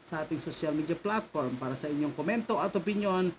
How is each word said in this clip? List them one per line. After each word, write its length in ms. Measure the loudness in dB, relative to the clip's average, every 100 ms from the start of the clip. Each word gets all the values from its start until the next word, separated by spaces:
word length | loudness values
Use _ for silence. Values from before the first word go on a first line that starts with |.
sa 160 | -8 -6
ating 160 | -2 -4
social 340 | -4 -4 0
media 240 | 0 0
platform 640 | 0 0 0 0 -2 0 0
para 160 | -2
sa 160 | -2 -2
inyong 240 | 0 0
komento 480 | 0 0 0 2 2
at 100 | 2
opinion 600 | 0 0 0 2 2 2